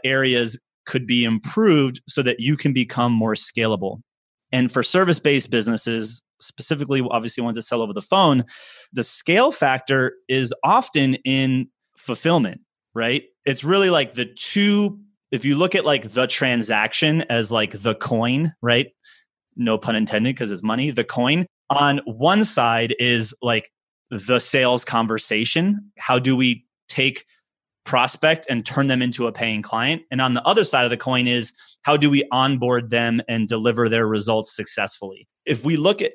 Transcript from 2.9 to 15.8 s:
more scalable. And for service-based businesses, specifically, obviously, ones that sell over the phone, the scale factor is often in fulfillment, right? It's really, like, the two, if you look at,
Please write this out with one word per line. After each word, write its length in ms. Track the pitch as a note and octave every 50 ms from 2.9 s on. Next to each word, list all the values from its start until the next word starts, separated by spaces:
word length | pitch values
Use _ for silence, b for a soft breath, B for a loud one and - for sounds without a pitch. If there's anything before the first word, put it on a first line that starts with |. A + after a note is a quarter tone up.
| - B2 A#2+ A#2+
more 220 | A#2+ A2+ A2 A2+ A2
scalable. 640 | - - - - - A2+ A2 A2 F#2+ F#2 G2 G2+ A2 - _ _ _ _ _ _ _ _ - -
And 180 | B2+ B2+ B2
for 100 | - C3
service-based 680 | A#2 - - F3+ F#3+ F3 E3+ - - D3+ C#3+ C3+ A#2 -
businesses, 720 | A#2 A#2 G#2+ A2+ A#2 A2 - A#2+ A2+ A2+ A2 G#2+ A#2 A#2+ _ _ _ -
specifically, 640 | - - - - - - D#3+ C#3+ C#3+ C#3 C#3 C3+ B2+ B2
obviously, 320 | B2 A#2 A2 A#2 - - A#2+
ones 140 | A#2+ A2+ A#2
that 60 | A2
sell 180 | - B2 A#2+
over 120 | A2+ G#2+ G2+
the 80 | G2+
phone, 440 | G2 - - G3 F#3+ D#3+ C#3 B2+ A#2 B B B B B B B B B B
the 100 | B2+ A#2
scale 480 | - - - - - E3 G3+ B3+ D4
factor 640 | - - - C#3 C3 B2 - - C#3 C3+ B2+ B2+ - - _ -
is 240 | C3 C3 C3 A#2 A#2+ - -
often 520 | D3 G3 A#3+ B3+ - - D3+ C#3 C3+ C3 - -
in 420 | C3 C3 C3+ C3+ C3 C3 B2+ C3 - _ _ _ _ _ _
fulfillment, 640 | - - B2 - - D#3+ E3+ E3 B2 F#2+ E2+ - _ _ _ _ _ _ -
right? 300 | A2+ A2+ A#2 B2+ D3+ - - _ _ -
It's 200 | C#3 C3+ B2+ C#3
really, 260 | D3+ F#3 G3 G3 F#3
like, 240 | F3 D#3+ C#3 A#2 -
the 120 | B2+ A#2+
two, 720 | - - - - - - G3+ G3+ G#3 G3+ G#3 G#3 G3+ G3+ - - _ _ _ _ -
if 120 | - B2 -
you 120 | C#3+ C#3+
look 180 | C#3+ F3 F#3 F3+
at, 100 | F#3+